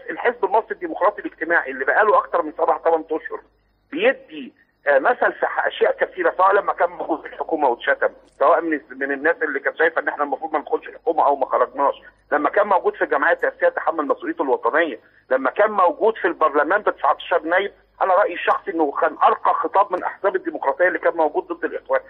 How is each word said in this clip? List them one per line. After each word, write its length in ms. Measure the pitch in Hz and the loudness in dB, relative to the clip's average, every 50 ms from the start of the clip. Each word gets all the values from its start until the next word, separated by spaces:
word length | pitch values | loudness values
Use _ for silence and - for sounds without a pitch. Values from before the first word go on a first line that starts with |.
| - - | -4 -12
الحزب 360 | 165 156 - 240 240 - 202 | -8 -4 -2 -2 -2 0 -2
المصري 260 | 185 196 220 214 - | 0 0 0 -2 -2
الديمقراطي 500 | 208 - 180 165 156 - 175 208 208 202 | -8 -8 -8 -8 -4 0 0 0 0 -2
الاجتماعي 500 | - - - - 160 160 170 160 - 135 | -8 -10 -6 -2 0 2 2 2 0 -2
اللي 140 | 135 131 135 | -6 -4 -2
بقاله 320 | - 127 175 214 208 180 | 0 2 4 4 4 4
أكتر 240 | 180 - - - 175 | 2 2 2 -2 -2
من 100 | 160 151 - | -2 -2 -2
سبع، 200 | - 165 165 156 | -2 0 0 0
تمن 260 | 156 - 165 165 160 156 | 2 2 2 2 0 0
أشهر 360 | - 156 156 - - - - - _ _ _ _ _ _ _ _ - | -2 -6 -6 -6 -8 -12 -12 -14 _ _ _ _ _ _ _ _ -10
بيدي، 640 | 277 165 208 262 - - - - 156 147 123 110 - _ _ _ _ _ - | -4 0 0 0 0 0 -6 -18 -16 -16 -16 -16 -18 _ _ _ _ _ 0
آه، 120 | 143 143 135 | 2 2 4
مثل 340 | 156 226 247 - 233 196 - | 4 2 2 2 0 -2 0
في 120 | - 160 | -2 -4
ح-، 220 | - - - - | -4 -2 -2 -4
أشياء 300 | - - - 453 - - - 180 | -2 -2 0 0 0 0 0 -4
كثيرة، 280 | - - 185 170 160 - | -4 -2 -2 -2 0 2
سواء 160 | - 185 196 202 | 2 2 4 4
لما 200 | 196 190 170 - | 2 0 -2 -2
كان 160 | - 180 175 | 0 -2 -2
موجود 320 | 170 165 - - 165 - | -2 -4 -6 -6 -6 -6
في 60 | - | -8
الحكومة 400 | - - - 143 - 165 151 143 | -12 -12 -10 -8 -4 -2 0 0
واتشتم، 420 | 127 117 - - 143 135 - 113 - - - _ _ _ - | 0 0 0 0 -2 0 0 0 -4 -4 -6 _ _ _ 0
سواء 220 | 135 151 170 160 | 2 4 4 2
من، 180 | 170 165 156 139 - - | 2 -2 -4 -4 -6 -10
من 220 | 127 131 139 135 | -10 -8 -6 -4
الناس 240 | 139 135 143 165 170 - | -4 -2 0 -2 0 0
اللي 180 | 160 151 135 135 | -2 -4 -4 -4
كانت 180 | - 135 - | -4 -4 0
شايفة 240 | - 160 165 - - | 0 0 0 0 -2
إن 60 | 151 | -4
إحنا 160 | 156 - - 147 | -4 -4 -4 -4
المفروض 300 | 143 135 - 156 156 - | -4 -4 -6 -6 -4 -4
ما 60 | 147 | -4
ندخلش 280 | - - 156 151 - | -2 -2 -4 -4 -4
الحكومة 380 | - - - - 160 165 151 117 | -6 -14 -6 -2 -2 2 4 4
أو 100 | 139 143 | 4 4
ما 100 | 135 127 | 2 0
خرجناش، 500 | - 120 120 123 120 123 143 139 127 - - - - - _ _ - | 0 2 0 0 0 0 0 0 0 0 -2 -10 -20 -20 _ _ -2
لما 180 | 143 147 147 139 | -2 0 0 2
كان 180 | - 202 208 | 2 2 2
موجود 280 | 208 190 175 170 208 208 | 4 2 2 2 0 -2
في 80 | - 185 | -2 -2
الجمعية 300 | 156 151 143 147 165 175 | 0 0 2 2 2 0
التأسيسية 360 | - - 135 - - 175 170 | 0 -2 -4 -2 0 0 0
تحمل 380 | 170 147 - 160 165 160 147 | 0 0 -2 -2 -2 -2 0
مسؤوليته 340 | 135 - - - 156 165 - | -2 -2 -4 -4 -8 -4 -4
الوطنية، 580 | 160 135 120 113 - 120 127 160 170 151 120 - _ _ _ _ _ - | 0 0 0 0 0 0 2 2 0 0 -4 -10 _ _ _ _ _ -2
لما 180 | 127 135 135 208 | -2 0 0 0
كان 200 | - 214 208 220 | 0 2 0 2
موجود 460 | 214 196 180 170 147 - 185 226 220 | 2 2 2 2 2 2 0 0 0
في 100 | - - | 0 -2
البرلمان 540 | 175 165 - 156 160 139 147 143 156 190 208 | -4 -2 0 0 0 2 2 2 2 0 0
ب 80 | 208 185 | 0 -2
تسعتاشر 520 | - - - 143 156 - - - 180 165 156 | -2 0 0 0 0 0 -2 -2 -2 -2 0
نايب. 280 | 160 175 190 202 196 - _ _ _ _ - | 0 0 0 0 -2 -8 _ _ _ _ -2
أنا 120 | 185 190 180 | 0 2 4
رأيي 200 | 180 - - 175 | 2 2 0 -2
الشخصي 380 | - - 214 196 - - 208 | -4 0 0 0 0 -2 -4
إنه 200 | 160 165 156 143 | -2 0 0 0
كان 260 | 139 139 170 156 - - 175 | 0 0 -2 -2 0 2 2
أرقى 300 | 165 - - - - 170 | 2 2 2 0 -2 -2
خطاب 400 | - - 160 - 196 202 - 185 | -2 -2 0 0 0 0 0 -2
من 100 | 165 - | -6 -6
أحزاب 320 | - - - - 202 190 | -6 -6 -4 -4 -2 -2
الديمقراطية 520 | 185 160 160 156 139 131 135 139 - 175 | -2 -6 -6 -6 -4 -2 -2 0 2 2
اللي 120 | 180 170 - | 0 0 0
كان 140 | - 170 160 | 0 0 0
موجود 340 | 170 156 147 156 180 - | 0 -2 -2 -2 -4 -6
ضد 160 | - 170 - - | -6 -8 -6 -6
الإخوان. 340 | 147 - - - - 135 131 - | -6 -6 -6 -4 -2 -2 -2 -4